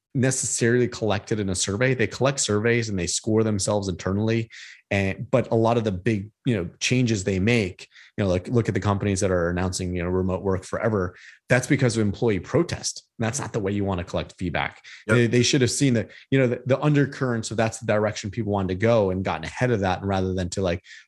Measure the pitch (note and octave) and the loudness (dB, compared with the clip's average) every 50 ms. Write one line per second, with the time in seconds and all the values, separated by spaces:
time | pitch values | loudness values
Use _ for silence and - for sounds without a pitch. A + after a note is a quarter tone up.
0 | _ _ - A2+ A#2+ C3 - - - - - - B2 A#2 A#2+ B2 A#2+ A#2 - - | _ _ -2 0 0 2 0 -2 -4 -4 -2 0 2 2 4 2 0 -2 -2 -4
1 | A2+ G#2 F#2+ - - - A2+ G#2+ G2+ F#2+ F2+ - - G2+ G2 G#2+ B2+ C3 B2+ G#2+ | -2 0 0 -2 -2 -4 -2 -2 -2 -2 -2 -2 -2 -4 0 0 2 0 2 0
2 | A2 - - - B2+ C#3 C#3 - - - G#2 G#2 A2 A#2+ A#2 A#2+ A2+ G#2+ G2+ F#2 | -2 -2 0 0 0 0 0 0 -2 0 0 2 2 2 2 2 0 -2 -2 -2
3 | E2+ E2 - - - A#2 A2 A2 A2 A2 G#2+ G2 - A2 G#2 G#2 G2 F#2+ E2+ - | -2 -2 -4 -4 -2 0 2 2 2 2 0 -2 -2 -2 -2 0 -2 -2 -6 -4
4 | - F#2 G2 G2+ A2 A2 A2+ A#2 A2+ - - - - - - - _ _ G#2 G2 | -4 -2 0 0 0 0 0 -2 -2 -6 -12 -20 -20 -20 -20 -20 _ _ -2 0
5 | G2 G2 F#2 - A#2+ - - A#2+ A2 - A#2+ A2+ A2+ A2+ A#2+ A#2+ G#2+ A2 F#2+ F2+ | 0 0 -2 -6 -2 0 0 0 2 2 0 2 2 2 2 2 0 -2 -4 -2
6 | - A#2 A2 G2 G2 G#2+ - _ _ C3+ A#2 F#2+ E2+ F2 - _ - - B2+ B2+ | -2 -2 -2 -2 -4 -8 -16 _ _ -2 -2 -2 -2 -6 -8 _ -2 0 2 2
7 | B2 A2+ A2+ G2 F#2+ G2+ G2 F#2 F#2+ A#2 A#2+ A#2 G2+ F2+ - - - - _ - | 2 2 0 -2 -2 -2 0 2 2 2 2 2 0 -2 -6 -12 -20 -20 _ -20
8 | - - _ - G2+ F#2+ F2 F#2 - - B2+ A#2 G#2 - G2 G2 F#2 G#2 G2+ F#2+ | -20 -10 _ -2 0 2 0 0 0 0 0 0 0 2 -2 0 0 0 0 2
9 | G#2 G2+ G2 F#2 - F#2 F#2 F2 E2+ F2 F2 F2+ F#2 F#2 F#2 - F#2 F2+ F2+ F2 | 0 0 0 0 0 0 2 2 2 0 0 0 -2 -2 -2 -4 -4 -4 -4 -4
10 | E2+ F2+ F2+ F#2 F#2 F#2 F#2 F#2 G2+ G2 F#2+ F2+ - - G2 - - A2+ G#2+ G2 | -2 0 0 0 0 0 -2 -2 0 -2 -2 -2 -4 -6 -6 -2 0 0 0 0
11 | F2+ F2+ - - - - - _ _ - - C3+ - - D3 A#2+ C3 A#2+ G#2 A2+ | -2 -4 -6 -12 -20 -20 -20 _ _ 0 2 2 2 2 2 2 2 2 2 2
12 | G#2 G2+ F#2+ - B2+ A2+ G2+ F2+ - - - D3+ F3 - - - - - - - | 0 0 0 0 0 0 0 0 -2 0 0 0 0 0 -4 -6 -6 -8 -10 -10
13 | - _ _ - A2+ A2 C3+ C#3 A#2+ A2+ - A2+ G2 G2 G2+ G2+ G2 G2 F#2+ F2 | -18 _ _ -4 -4 -4 -2 -4 -6 -4 -4 -4 -2 -2 -2 -2 -2 -2 -2 -4
14 | E2+ - - F2 E2 - - - F#2 E2+ C#2+ D2+ C#2 - - - - - - - | -4 -4 -4 -6 -6 -6 -8 -6 -6 -4 -2 -2 -4 -4 -8 -12 -20 -20 -20 -12
15 | - - A2+ B2 A#2+ A2 A#2+ B2 A#2+ - - C#3 B2 A2 - - C#3+ C3+ A#2+ A2 | 0 4 4 6 6 6 4 4 4 4 4 4 2 2 2 2 2 2 2 2
16 | F#2+ - - - - _ C3+ C3+ C3 A#2+ A#2+ - - B2 C3+ C#3 D3+ D3+ D3 C#3+ | 0 -4 -10 -20 -4 _ 2 4 4 2 0 -2 0 0 0 2 2 2 4 4
17 | C#3 C#3 C#3+ - C3+ B2+ A#2 A2+ G#2+ - A2 G#2+ A2+ A2 - - A#2 A2 G#2+ G#2+ | 2 2 0 -4 -2 -2 -2 -4 -4 -4 0 0 0 0 -2 -4 -2 0 2 2
18 | G#2+ G#2 G#2 - - G2+ - A#2 G#2+ G2+ G2+ G2 F#2+ F2+ F#2+ F2+ A2 A2+ A#2+ A2 | 2 0 -2 -4 -8 -6 -6 -4 -2 -2 0 0 0 -2 0 2 2 4 4 4
19 | G2+ F#2 F#2 F#2+ F#2 G2 E2 D#2+ D#2+ F2+ - - B2+ B2 A#2+ G2 G2 F#2 F2+ D#2+ | 2 2 0 -2 -2 -4 -4 -4 -6 -10 -4 -2 0 0 2 0 0 0 0 -2
20 | F#2+ G2 G2 F#2+ F#2 F#2+ F#2 F#2 F#2 F2+ - G2+ F#2+ F2+ F2 F2 - - - - | -2 -2 0 0 0 0 -2 -2 -4 -4 -2 -2 0 0 -2 -2 -6 -14 -20 -20
21 | - | -20